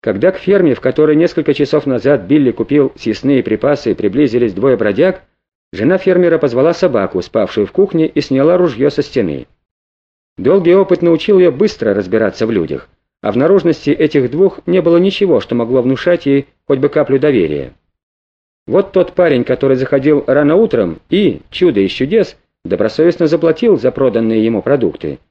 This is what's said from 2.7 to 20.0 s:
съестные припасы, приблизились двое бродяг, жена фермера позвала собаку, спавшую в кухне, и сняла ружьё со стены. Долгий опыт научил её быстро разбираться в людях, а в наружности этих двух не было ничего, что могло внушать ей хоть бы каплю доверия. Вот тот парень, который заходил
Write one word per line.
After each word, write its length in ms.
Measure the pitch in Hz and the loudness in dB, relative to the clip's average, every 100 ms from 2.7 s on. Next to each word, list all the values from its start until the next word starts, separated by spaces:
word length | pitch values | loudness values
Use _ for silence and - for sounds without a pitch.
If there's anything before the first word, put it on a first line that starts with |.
| 147 135 - | 0 0 -2
съестные 480 | - 110 131 139 | -6 -4 0 0
припасы, 500 | - 110 - 143 - | 0 -2 -2 -2 -2
приблизились 580 | 95 104 101 147 117 120 | -2 -2 0 0 0 -2
двое 240 | 92 127 110 | 0 0 0
бродяг, 460 | 104 104 180 185 _ _ _ _ _ | 0 0 0 -2 _ _ _ _ _
жена 260 | 87 117 185 | -4 0 0
фермера 400 | 190 180 175 165 | 0 2 2 2
позвала 360 | 139 120 147 | 0 0 0
собаку, 480 | 170 185 117 95 92 | 0 0 0 -2 -4
спавшую 440 | 87 113 98 - 101 | -4 -4 -2 -2 -4
в 60 | |
кухне, 360 | - 196 165 160 | 0 0 0 -2
и 120 | - | -2
сняла 380 | 139 135 147 175 | -2 0 2 2
ружьё 320 | 175 113 139 | 0 0 -2
со 120 | 135 | -2
стены. 440 | - - 95 69 60 _ _ _ _ _ _ _ _ - | -4 -2 -4 -6 -12 _ _ _ _ _ _ _ _ -6
Долгий 380 | 98 190 170 | 0 2 4
опыт 260 | 185 190 175 | 2 2 0
научил 380 | 170 165 - 196 | 0 0 2 4
её 140 | 180 | 4
быстро 420 | 131 147 - 113 | 2 -2 -2 -2
разбираться 500 | 98 90 104 107 - | -2 -2 -2 -2 -2
в 60 | 113 | -2
людях, 380 | 110 80 71 - _ _ _ | -2 -4 -8 -12 _ _ _
а 100 | - | -4
в 60 | 104 | 0
наружности 540 | 147 196 165 156 - | 2 2 2 -2 -2
этих 420 | 143 156 147 123 | 0 0 0 -2
двух 340 | 139 190 - - | 0 0 0 -2
не 160 | 180 | 0
было 140 | 170 170 | 2 2
ничего, 420 | 190 190 196 135 | 2 0 0 0
что 160 | - | 0
могло 260 | 120 113 131 | -4 0 0
внушать 460 | 123 131 - 175 - | 0 -2 0 -2 0
ей 200 | 139 139 _ _ | -2 -2 _ _
хоть 140 | 135 | -2
бы 80 | 139 | 0
каплю 320 | 156 143 135 | 0 0 0
доверия. 520 | 147 131 82 73 65 - _ _ _ _ _ _ _ _ - | 2 2 0 -2 -8 -16 _ _ _ _ _ _ _ _ -4
Вот 240 | 160 196 | -2 0
тот 220 | 190 180 | -2 -2
парень, 320 | - 175 131 | 0 2 2
который 320 | 120 131 139 131 | 0 -2 0 0
заходил 480 | 131 139 | 0 0